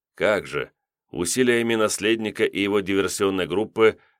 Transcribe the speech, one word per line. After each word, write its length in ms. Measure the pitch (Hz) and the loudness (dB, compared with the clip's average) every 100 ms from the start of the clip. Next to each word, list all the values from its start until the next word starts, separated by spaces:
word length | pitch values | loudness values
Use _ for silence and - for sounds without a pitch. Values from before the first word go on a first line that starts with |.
| _ | _
Как 320 | - 90 101 73 | -4 0 0 -2
же, 240 | 73 64 _ _ _ _ | -8 -8 _ _ _ _
усилиями 640 | - 87 - 127 120 117 | -6 -4 0 2 2 2
наследника 720 | 113 107 - 101 113 107 98 | 0 0 0 0 0 -2 -2
и 160 | 110 87 | -2 0
его 200 | 101 101 | 0 0
диверсионной 680 | 92 98 92 - 98 95 82 | 0 0 0 0 0 0 -2
группы 520 | 90 110 - 147 82 _ | -2 -2 4 2 2 _